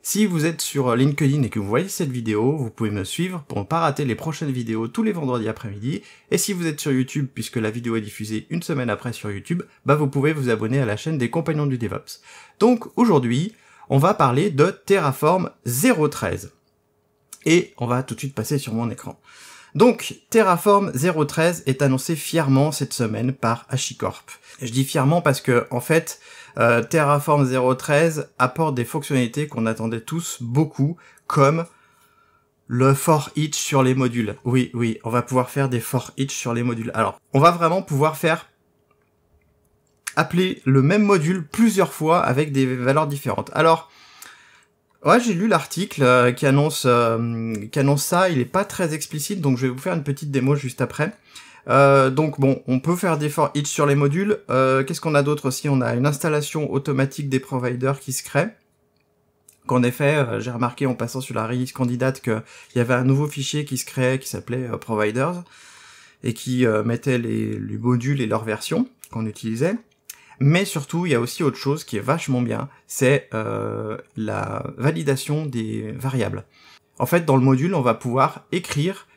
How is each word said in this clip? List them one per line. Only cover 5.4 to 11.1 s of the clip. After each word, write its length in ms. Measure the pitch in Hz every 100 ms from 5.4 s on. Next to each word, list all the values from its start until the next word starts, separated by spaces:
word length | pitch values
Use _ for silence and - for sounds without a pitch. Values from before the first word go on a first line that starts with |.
| 110
après-midi. 540 | 110 113 101 117 185 - - _
Et 80 | 180
si 140 | -
vous 120 | 185 165
êtes 140 | 147
sur 120 | 156
YouTube, 360 | 131 131 156 135
puisque 260 | - 110 120
la 120 | 107
vidéo 260 | 117 117 113
est 60 |
diffusée 460 | 104 - 107 110 -
une 140 | 170
semaine 260 | 170 143 120
après 240 | 104 123
sur 160 | 113 107
YouTube, 320 | 101 - 175 - _ -
bah 80 |
vous 140 | 151 143
pouvez 260 | 143 143
vous 160 | 156 127
abonner 300 | 110 110 135
à 60 | 123
la 120 | 107
chaîne 220 | 156